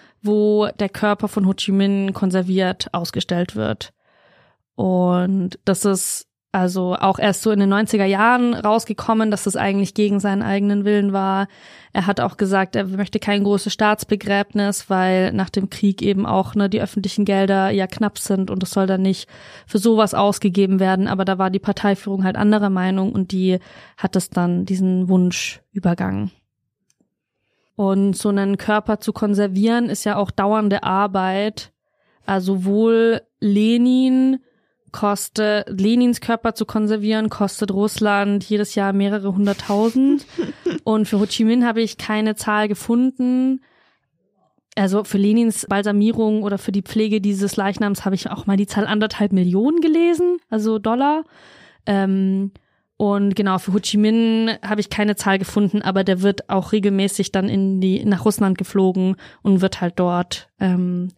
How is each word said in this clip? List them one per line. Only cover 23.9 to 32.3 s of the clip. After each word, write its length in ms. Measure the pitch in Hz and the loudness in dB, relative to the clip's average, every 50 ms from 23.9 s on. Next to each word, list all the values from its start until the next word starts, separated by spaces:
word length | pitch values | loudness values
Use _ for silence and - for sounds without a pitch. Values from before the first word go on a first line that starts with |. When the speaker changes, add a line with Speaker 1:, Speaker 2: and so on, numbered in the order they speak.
| _ | _
Speaker 1:
hat 180 | - - 190 - | -6 -6 -2 -2
es 140 | 190 175 - | -2 -2 -2
dann 380 | - - 175 175 175 175 190 | -2 -2 0 0 0 0 -2
diesen 420 | 185 190 185 190 185 185 185 185 180 | -2 -2 0 2 2 2 2 2 4
Wunsch 540 | 190 185 180 180 175 - - - - - _ _ - | 4 4 4 4 2 -2 -6 -8 -10 -12 _ _ -8
übergangen. 600 | 202 - 180 170 170 185 190 190 196 208 190 - _ _ _ _ _ _ _ _ _ _ _ _ _ _ _ _ _ _ _ _ _ _ _ _ _ _ _ _ | -2 0 0 0 0 -2 -4 -4 -4 -4 -6 -8 _ _ _ _ _ _ _ _ _ _ _ _ _ _ _ _ _ _ _ _ _ _ _ _ _ _ _ _
Und 380 | - 202 196 196 196 196 202 185 | -4 -2 0 2 2 2 2 0
so 140 | - - 214 | 0 0 0
einen 300 | 202 202 196 196 202 190 | 0 0 0 0 -2 -2
Körper 420 | - - 208 214 208 - 214 208 | -2 0 -2 0 0 0 -2 -2
zu 140 | - - 208 | -2 -4 -4
konservieren 760 | - - 208 202 196 208 196 185 190 202 226 233 240 240 220 | -2 -2 0 0 0 0 0 0 0 2 2 2 0 0 -2
ist 160 | - - - | -4 -4 -4
ja 120 | 208 208 | -4 -2
auch 140 | 196 202 190 | -2 -2 -4
dauernde 520 | - - 196 202 214 220 214 208 196 202 - | -2 -2 0 0 2 2 2 0 0 0 0
Arbeit. 880 | - 185 190 202 208 190 196 185 190 190 196 208 214 214 - - - _ _ _ _ _ _ _ _ _ _ _ | 0 0 0 0 0 0 -2 -2 -2 -2 -2 -2 -4 -4 -8 -12 -18 _ _ _ _ _ _ _ _ _ _ _
Also 300 | - | -4